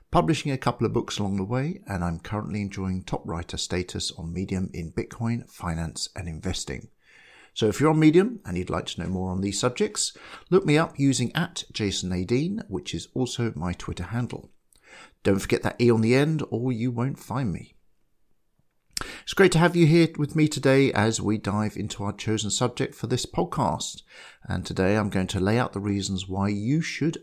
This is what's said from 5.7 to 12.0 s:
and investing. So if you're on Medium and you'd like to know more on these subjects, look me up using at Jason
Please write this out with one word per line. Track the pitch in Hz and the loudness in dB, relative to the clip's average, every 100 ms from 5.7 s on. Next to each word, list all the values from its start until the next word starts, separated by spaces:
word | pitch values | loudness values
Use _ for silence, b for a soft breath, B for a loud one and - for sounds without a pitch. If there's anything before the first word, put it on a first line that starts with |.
| 82 82 62 - - | -4 -4 -6 -10 -8
and | 87 | -10
investing. | 80 92 85 - 67 - _ B B B B B | -8 -6 -6 -6 -10 -12 _ B B B B B
So | - 110 | 0 0
if | 101 | 4
you're | 147 | 4
on | 156 | 6
Medium | 156 165 214 240 - | 6 6 4 0 -6
and | 90 | -6
you'd | 90 | -2
like | 80 - | -4 -4
to | - | -8
know | 85 | -4
more | 92 92 | -4 -2
on | 92 | -2
these | 101 101 | -2 0
subjects, | 123 - 208 - - - B B B | 0 0 -2 -2 -6 -6 B B B
look | 180 151 | 2 4
me | 151 | 4
up | 170 - | 2 2
using | 139 123 120 131 | 2 2 0 0
at | 170 - - | -2 -4 -10
Jason | - 104 90 | -4 -2 -2